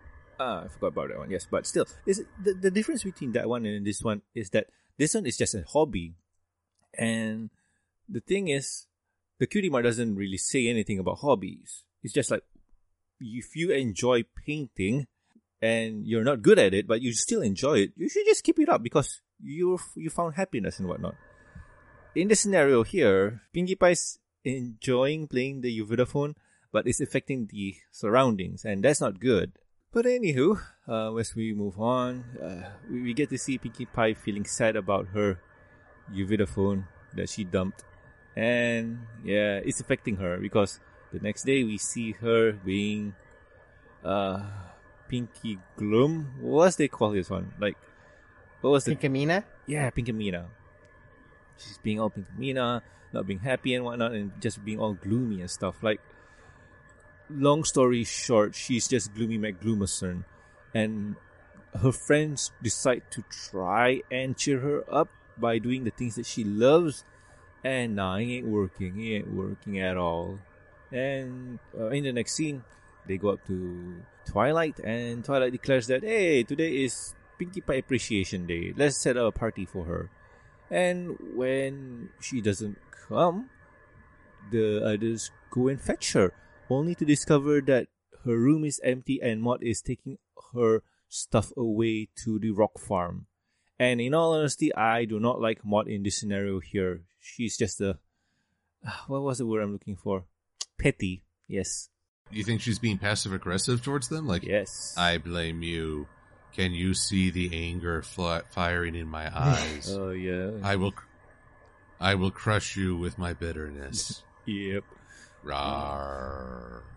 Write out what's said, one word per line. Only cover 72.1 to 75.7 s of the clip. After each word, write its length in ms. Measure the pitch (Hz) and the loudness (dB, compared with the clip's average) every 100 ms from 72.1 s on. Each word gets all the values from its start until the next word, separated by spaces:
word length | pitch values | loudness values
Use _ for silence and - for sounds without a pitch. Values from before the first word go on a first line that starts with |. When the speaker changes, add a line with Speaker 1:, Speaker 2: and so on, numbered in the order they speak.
Speaker 1:
next 220 | 120 110 | -2 -4
scene, 280 | - 156 139 - - - - - | -2 -4 -4 -12 -20 -20 -16 -6
they 100 | 95 | -2
go 140 | 101 | 0
up 160 | 98 - | 0 -2
to 500 | 92 90 87 87 87 - - - | -6 -4 -8 -10 -14 -16 -20 -4
Twilight, 520 | 101 123 165 160 - | 0 2 2 0 -2
and 440 | - 117 120 120 | -6 -4 -4 -8
Twilight 280 | 113 139 131 | -2 2 2
declares 340 | 123 - | 0 2